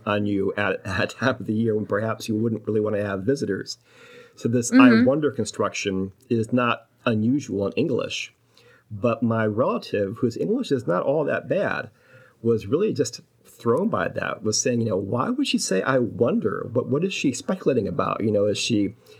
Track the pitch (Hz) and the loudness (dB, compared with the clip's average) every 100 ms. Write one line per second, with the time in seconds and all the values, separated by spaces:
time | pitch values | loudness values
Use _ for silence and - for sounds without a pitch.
0 | - 104 104 101 95 - 101 - - 98 | -2 0 0 0 0 0 -2 -2 -4 -2
1 | 95 - 127 117 101 110 113 107 101 101 | -2 -2 -2 -2 -2 0 0 0 0 -2
2 | 110 107 - 107 113 113 - 110 107 104 | -2 -4 -4 -2 0 -2 -2 0 0 0
3 | 104 98 95 143 139 95 - - _ - | -2 -2 -2 0 0 -4 -6 -14 _ -20
4 | - - - - 120 123 240 247 262 113 | -20 -20 -20 -6 -2 0 4 8 8 8
5 | 247 147 147 - 104 - 101 - 101 95 | 4 2 0 -2 -6 -2 -4 -2 -4 -2
6 | 95 - - 117 110 123 120 - - _ | -4 -8 -4 -2 0 0 2 0 -6 _
7 | 123 110 110 143 - 98 98 - 151 120 | -2 0 2 0 -2 -2 -2 0 -2 -2
8 | - - - _ _ _ - _ - 101 | -4 -6 -10 _ _ _ -20 _ -14 -2
9 | 117 113 117 113 110 104 160 226 - 101 | 0 0 0 2 0 2 0 -2 -2 -2
10 | 98 117 120 - 156 247 220 135 127 180 | -2 -2 -2 -2 -2 -2 0 -2 0 0
11 | - 151 143 120 - 190 143 - - _ | 0 0 0 -2 -2 -2 -2 -4 -8 _
12 | _ - - _ 113 113 98 147 214 123 | _ -20 -20 _ 0 0 2 0 0 0
13 | 131 - - _ - - 117 131 214 104 | -2 -4 -20 _ -20 -6 0 2 2 0
14 | 85 - - - 107 - 131 117 113 95 | -2 -2 -6 -4 -2 0 0 0 0 0
15 | 98 120 175 254 277 233 - 185 - 131 | 0 0 0 0 0 -2 0 -2 2 2
16 | 113 92 117 220 113 - - 123 117 135 | 0 2 2 2 0 -4 -4 -4 0 0
17 | 190 - 147 120 - 185 - 180 98 92 | -2 0 -2 -2 -4 -2 0 0 0 -2
18 | 98 - 107 104 104 98 - 107 98 - | -2 0 2 2 2 2 0 0 0 -4
19 | - | -20